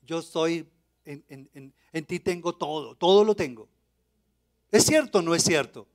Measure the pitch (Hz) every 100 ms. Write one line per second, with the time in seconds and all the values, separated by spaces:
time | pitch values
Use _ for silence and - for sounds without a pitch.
0 | - 165 160 170 165 170 156 _ _ _
1 | - 143 _ 135 135 143 135 _ _ 160
2 | 151 180 - 175 175 - 147 156 120 -
3 | 180 196 214 202 156 117 - _ _ _
4 | _ _ _ _ _ _ _ 220 - 311
5 | 262 202 165 170 - 160 131 127 104